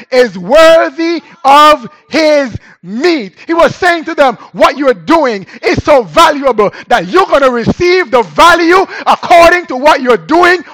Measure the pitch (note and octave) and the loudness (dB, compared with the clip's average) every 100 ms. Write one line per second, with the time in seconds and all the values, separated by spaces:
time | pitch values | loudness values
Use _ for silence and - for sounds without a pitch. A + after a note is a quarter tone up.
0 | - B3+ B3 F#3 F3+ D4 D#4+ E4 E4 C#4 | -4 -2 -2 -4 0 4 4 4 0 -4
1 | E4 E4+ - - C4+ C#4+ D4+ D4+ A3+ - | -6 -6 -10 -6 2 4 4 2 -4 -20
2 | _ C#4+ D#4 D4 C4+ - - _ E3+ A3 | _ -2 0 0 -2 -8 -18 _ -14 -4
3 | F4 D#4+ G3 - - E4 D4 - F4+ E4+ | -2 -2 -6 -16 -6 0 0 0 -4 -4
4 | D#4+ D#4+ C4+ G#3 - F3+ E4 C#4 C#4+ G#3 | -6 -2 -2 -2 -12 -2 -2 0 -4 -4
5 | D#3+ E4 C4 G3+ F3+ - - D#4+ - C#4+ | -2 0 0 -6 -12 -8 -4 -4 0 0
6 | F#3+ D3 E4 D4 C4+ A3 A#3 - - A#3 | 0 0 0 0 -2 -2 -2 -4 -4 -4
7 | F3 D#4 F#4+ D4+ C4+ A#3+ A3 - F4+ F#4 | 0 -2 0 0 0 -2 -4 -2 0 0
8 | D4 B3 F#3 D3+ E4 E4+ E4 F#4 F#4 - | 0 -2 -2 2 2 2 2 0 0 -6
9 | C4+ - - E4+ E4+ F4+ E4+ B3+ D4 C#4+ | -4 -4 2 4 4 2 -4 -4 0 0
10 | B3+ A3 D#3+ E4 F4 F4+ - | 0 -2 0 0 2 0 -6